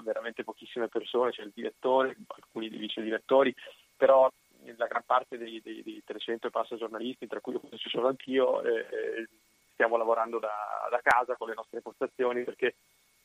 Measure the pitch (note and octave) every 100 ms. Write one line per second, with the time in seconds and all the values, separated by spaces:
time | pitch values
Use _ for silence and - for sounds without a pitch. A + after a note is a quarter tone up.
0 | A2+ A2 A#2 A2+ A2+ - A2+ B2+ A2+ A#2
1 | - B2 B2 - G#2 G#2+ A2+ - C3 C3
2 | C3 A#2 G#2+ - _ - A2 A2 G#2+ -
3 | A2 A2 - C3+ C3+ - - - _ -
4 | C3 C3+ C3 - _ _ B2+ A#2 A#2 A#2
5 | - B2+ B2+ A#2+ A#2 A2+ A2+ A2 A2 G#2+
6 | - G#2 - A#2 A#2+ A2+ A2 A2+ A2 A2
7 | A#2+ B2+ A#2 - - B2 - A2+ A2+ -
8 | B2 C3+ - C3 B2+ - B2 A2+ - A2+
9 | A2+ A2+ A2+ _ _ _ _ - A2+ A#2
10 | A2+ A2+ A2+ A#2 A2 G#2+ G#2 G#2+ G#2+ A#2+
11 | C#3 B2 B2+ A#2+ A2+ A2 - A#2 A2+ -
12 | C3 - B2 B2 B2 G#2+ B2 - _ _
13 | _ _